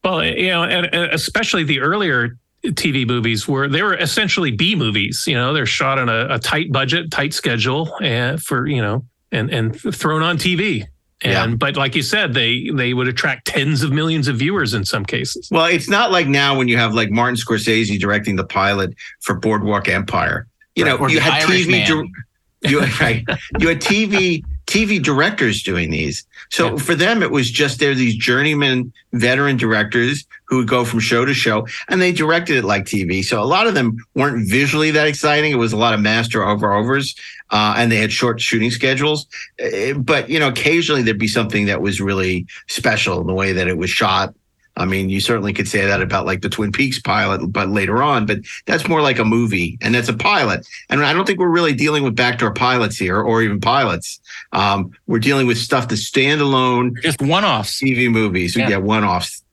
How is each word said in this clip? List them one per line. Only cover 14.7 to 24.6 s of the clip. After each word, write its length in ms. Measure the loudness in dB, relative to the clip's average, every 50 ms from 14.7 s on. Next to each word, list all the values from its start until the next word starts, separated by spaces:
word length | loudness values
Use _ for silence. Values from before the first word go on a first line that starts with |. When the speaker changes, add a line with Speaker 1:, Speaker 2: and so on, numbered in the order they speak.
Speaker 1:
in 120 | -2 -2 -2
some 200 | -2 -4 -4 -4
cases. 440 | -4 -4 -4 -4 -6 -8 -10 -6 0
Speaker 2:
Well, 160 | 2 2 4
it's 220 | 4 2 0 0 0
not 220 | 2 2 2 2
like 160 | 2 2 2 2
now 280 | 2 2 2 2 2
when 100 | 2 2 2
you 100 | 2 2
have, 160 | 2 2 2
like, 160 | 0 0 0
Martin 260 | 2 2 2 2 0
Scorsese 640 | -2 -2 -2 -2 0 0 0 2 2 2 0 0 -2
directing 360 | 0 0 0 0 0 0 -2
the 80 | -2 -2
pilot 500 | -2 -2 0 0 2 0 0 -2 -4 -6 -10 -16 -18 -18 _
for 140 | -4 -4 -4
Boardwalk 540 | 0 0 0 0 2 0 0 0 0 0 0
Empire. 580 | -2 -2 -2 -2 -2 -2 0 0 -2 -4 -6 -10 _ _ _ _ _
You 80 | 0 2
Speaker 3:
Right, 60 | 2
Speaker 2:
know, 60 | 2
Speaker 3:
or 140 | 2 2 2
Speaker 2:
you 60 | 2
Speaker 3:
The 60 | 4
Speaker 2:
had 240 | 4 4 2 2 4
T 180 | 4 4 2 4
V 100 | 2 2
Speaker 3:
Irishman. 380 | 2 2 2 0 0 -2 -6 -10 -14 -18 _ _ _ _ _ _ _
Speaker 2:
dir-, 80 | 0 2
you, 100 | 2 2
<laughs> 200 | 2 0 2 0
right, 240 | 0 0 0 -2 -2 -4 -6 -6 -6 -6 -2 2
you 100 | 2 2
had 120 | 2 0
T 240 | 0 0 2 2 2
V, 380 | 2 2 2 2 2 0 -2 -4 -8 -10 -10